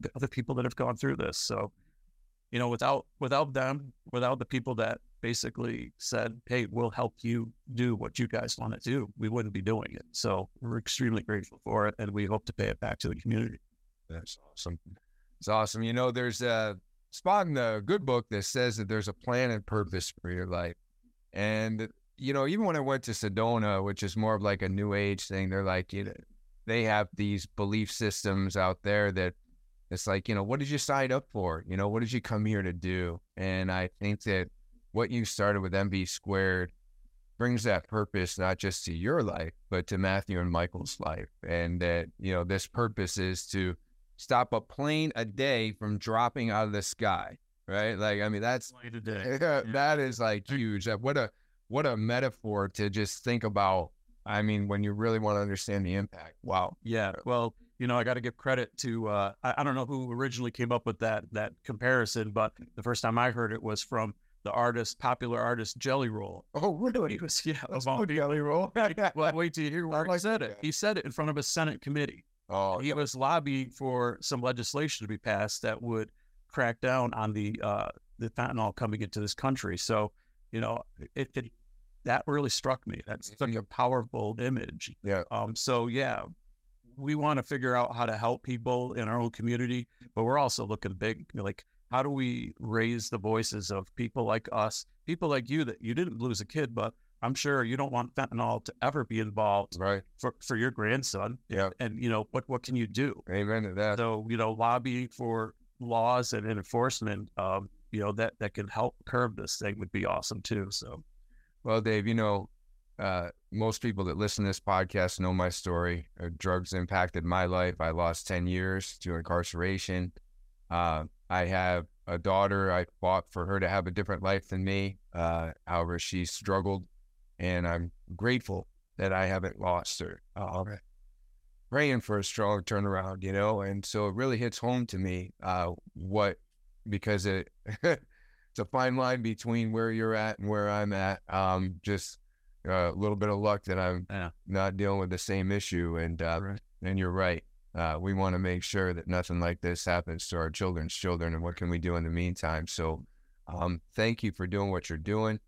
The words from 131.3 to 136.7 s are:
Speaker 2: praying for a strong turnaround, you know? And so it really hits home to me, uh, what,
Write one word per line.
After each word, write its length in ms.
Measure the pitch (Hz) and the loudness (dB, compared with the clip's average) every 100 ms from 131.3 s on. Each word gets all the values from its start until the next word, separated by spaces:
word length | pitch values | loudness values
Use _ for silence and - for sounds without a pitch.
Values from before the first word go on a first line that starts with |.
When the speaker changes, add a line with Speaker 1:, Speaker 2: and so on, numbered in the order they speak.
| - - - - | -20 -20 -20 -2
Speaker 2:
praying 300 | 131 147 123 | 2 4 2
for 180 | - 104 | 2 0
a 60 | |
strong 380 | 98 - 104 104 | 0 2 2 2
turnaround, 600 | 92 104 101 95 95 95 | 2 0 2 0 -2 -4
you 100 | 95 | -2
know? 280 | 98 104 107 | 2 2 2
And 220 | 98 98 - | 0 -4 -2
so 220 | 107 104 | 0 0
it 60 | 98 | 0
really 200 | 131 117 | 0 2
hits 220 | 120 - | 0 0
home 280 | 120 123 120 | 0 0 0
to 120 | 95 | -2
me, 340 | 92 90 90 - | -2 -2 -6 -6
uh, 300 | - 92 87 87 - | -2 0 0 -4 -12
what, 420 | - 92 104 101 - _ _ - | -10 -2 2 2 0 _ _ -20